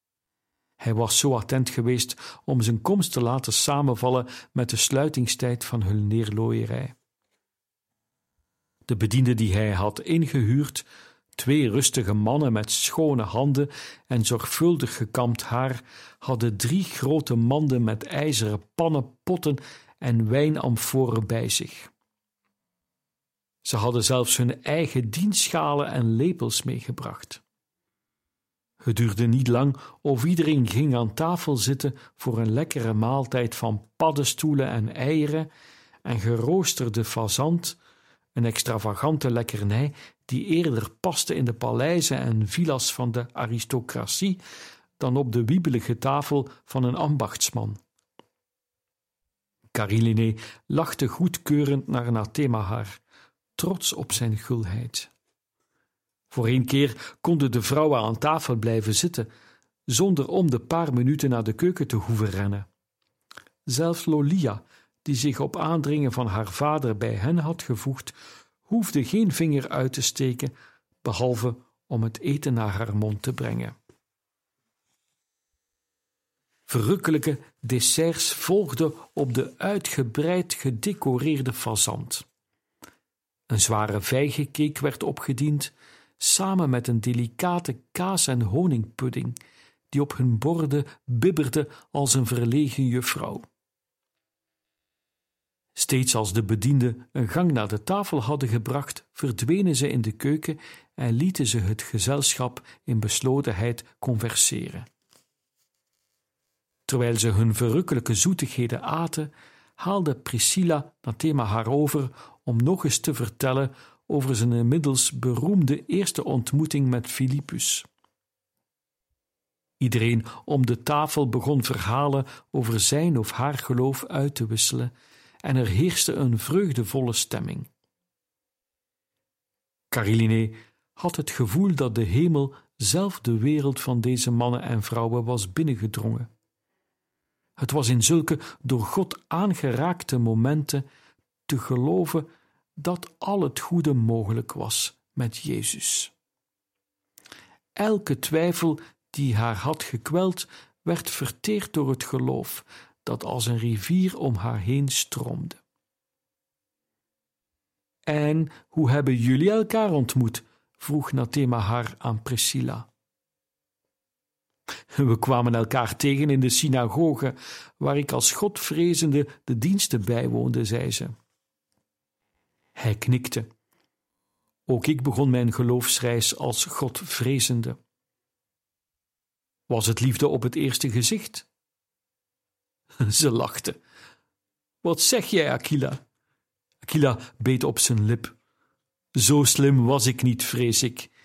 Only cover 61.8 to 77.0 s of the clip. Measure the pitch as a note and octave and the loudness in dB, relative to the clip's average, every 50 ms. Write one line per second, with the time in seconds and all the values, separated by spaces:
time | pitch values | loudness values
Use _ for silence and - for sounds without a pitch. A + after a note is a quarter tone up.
61.8 | C#3+ - - G#2+ F2 G2+ A2+ G#2+ A2 G2+ F#2 F#2+ G2+ G2+ G2+ G2+ G2 - _ _ | -4 -2 -2 -2 -2 -2 -2 0 0 -2 -2 -2 -2 -2 -4 -6 -8 -12 _ _
62.8 | _ _ _ _ _ _ _ _ _ - - - - _ _ _ - - B2 B2+ | _ _ _ _ _ _ _ _ _ -20 -20 -20 -20 _ _ _ -8 -4 -2 0
63.8 | E3 E3 E3+ E3 - E3+ D#3 D3+ C#3+ C#3+ F3+ F#3+ D#3 A#2 G#2 A2 - _ _ _ | 0 0 0 0 0 0 2 2 4 2 2 2 2 0 0 -4 -8 _ _ _
64.8 | _ _ _ _ - - C#3 A#2 B2+ D3 A#2 - C#3+ D3 - F3+ D#3+ D#3 E3+ E3 | _ _ _ _ -4 -4 -2 0 0 0 0 0 -2 -4 -2 -2 -2 0 0 0
65.8 | C3+ C#3 D3+ D3+ C#3+ B2+ - B2+ B2 A2 F#2+ G#2+ A2 G2+ - - C#3 D3+ D3+ D#3 | 0 0 0 0 0 0 0 0 -2 0 0 -2 -4 -4 -4 -2 0 0 0 0
66.8 | C3+ A#2+ G#2+ G2+ A#2 A2+ A2 G2+ G2 C#3+ E3+ F3 D3 D#3 E3 - - - B2 A2 | 0 0 -2 -2 -2 -4 -2 0 0 0 2 2 0 0 -4 -4 -4 -4 -4 -4
67.8 | - C#3 C3+ - - - - - - - - - - _ _ _ _ - G#3 A#3 | -4 -6 -6 -6 -8 -16 -18 -20 -20 -20 -20 -20 -20 _ _ _ _ -2 0 0
68.8 | G3+ - - - B2 - - G#3+ A3+ F#3 C3 - E3+ D#3+ D3 C#3 C3 - - C#3+ | 0 2 0 0 0 2 2 2 2 2 2 2 2 2 2 0 0 -2 -2 -2
69.8 | C3 C3 - C#3 B2 - - - C#3 C3 A#2+ B2 - B2 - - - - _ _ | -2 -2 -2 -2 -4 -2 -2 0 -2 -2 -2 -2 -4 -6 -6 -8 -20 -20 _ _
70.8 | _ _ _ _ - - G#2 - B2 B2+ B2 G#2+ A2+ B2 A#2 - - _ _ _ | _ _ _ _ -6 -4 -2 0 0 0 0 0 0 -2 -2 -4 -10 _ _ _
71.8 | _ - C3+ A2+ A2+ A2+ A2 - - - C#3+ C#3 - C#3+ B2 A#2 A2 G#2 F#2+ G2+ | _ -4 -2 -2 -2 -2 -4 -4 -4 -2 -2 0 0 0 0 0 0 -2 -2 -4
72.8 | A2+ G#2+ G2+ G#2 G#2+ G#2+ G#2+ G2 - C3 A#2+ - B2+ A#2 A2 - - - A2+ _ | -4 -2 -2 -2 0 -2 -2 -4 -4 -6 -4 -4 -4 -4 -4 -4 -6 -8 -10 _
73.8 | _ _ _ _ _ _ _ _ _ _ _ _ _ _ _ _ _ _ _ _ | _ _ _ _ _ _ _ _ _ _ _ _ _ _ _ _ _ _ _ _
74.8 | _ _ _ _ _ _ _ _ _ _ _ _ _ _ _ _ _ _ _ _ | _ _ _ _ _ _ _ _ _ _ _ _ _ _ _ _ _ _ _ _
75.8 | _ _ _ _ _ _ _ _ _ _ _ _ _ _ _ _ _ - - A#2+ | _ _ _ _ _ _ _ _ _ _ _ _ _ _ _ _ _ -2 0 0
76.8 | G#2 A#2+ G3 F#3 | 2 2 2 2